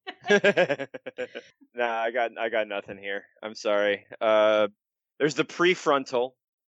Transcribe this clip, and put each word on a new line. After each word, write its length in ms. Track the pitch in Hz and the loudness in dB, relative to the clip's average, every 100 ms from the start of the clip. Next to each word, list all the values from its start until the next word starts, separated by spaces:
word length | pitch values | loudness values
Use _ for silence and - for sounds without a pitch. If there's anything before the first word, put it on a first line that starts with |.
| - - - | -18 -12 2
<laughs> 600 | 202 202 190 151 139 135 127 - - 123 120 - _ _ | 4 4 4 2 0 -6 -12 -16 -12 -12 -12 -20 _ _
Nah, 260 | 120 120 113 | -4 -2 0
I 80 | 113 | -2
got, 200 | 123 117 98 | 0 -2 -2
I 100 | 113 | -2
got 200 | 113 107 | -2 -2
nothing 300 | 101 104 101 | -4 -8 -12
here. 260 | 98 101 - _ | -10 -10 -12 _
I'm 120 | 107 | -14
sorry. 520 | 110 107 101 104 98 _ - | -6 -2 0 2 -2 _ -4
Uh, 480 | 110 110 107 107 104 _ _ _ _ - | 2 4 4 4 0 _ _ _ _ -2
there's 160 | 147 | -2
the 100 | 147 | 0
prefrontal. 840 | 151 - 175 175 160 139 131 123 127 _ _ _ | -6 0 2 2 2 0 0 -4 -4 _ _ _